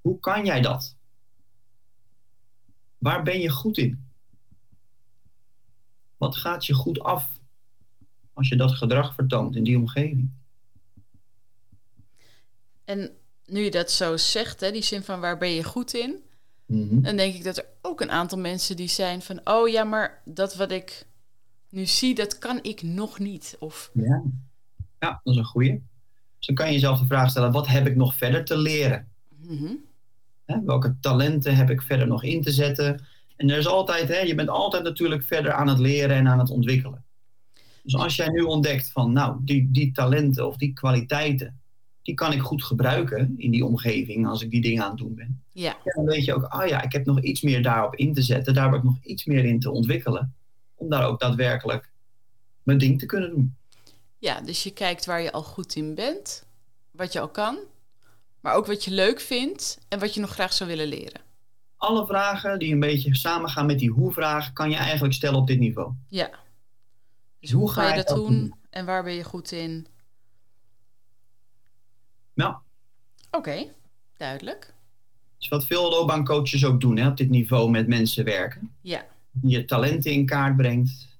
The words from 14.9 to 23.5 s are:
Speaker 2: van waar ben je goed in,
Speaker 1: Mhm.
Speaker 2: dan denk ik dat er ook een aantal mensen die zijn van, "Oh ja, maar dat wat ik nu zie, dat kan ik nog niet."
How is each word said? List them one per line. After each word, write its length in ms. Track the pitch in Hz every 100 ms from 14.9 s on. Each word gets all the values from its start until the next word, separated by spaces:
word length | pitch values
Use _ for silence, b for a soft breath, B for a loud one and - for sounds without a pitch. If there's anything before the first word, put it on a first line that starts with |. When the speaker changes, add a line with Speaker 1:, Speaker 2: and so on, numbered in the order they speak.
| 202
Speaker 2:
van 180 | 196 190
waar 180 | 175 175
ben 120 | 180
je 140 | 165
goed 300 | 160 - 247
in, 220 | 240 240 381 - - - - -
Speaker 1:
Mhm. 340 | 107 104 113
Speaker 2:
dan 160 | 135 208
denk 180 | 190
ik 100 | 185
dat 120 | 175 180
er 100 | - -
ook 180 | - 339
een 100 | 208
aantal 280 | 160 175 190
mensen 380 | 175 180 - 175
die 120 | 180
zijn 340 | - 185 180
van, 180 | - 185
"Oh 240 | - 220 233
ja, 160 | 220
maar 380 | 220 220 202 -
dat 300 | - 175 190
wat 160 | 185 190
ik 360 | 185 180 - - - - - - - -
nu 180 | 190 185
zie, 280 | - 254
dat 240 | 247 208 -
kan 200 | 269 247
ik 200 | - 208
nog 360 | 165 175 208 -
niet." 380 | 202 190 -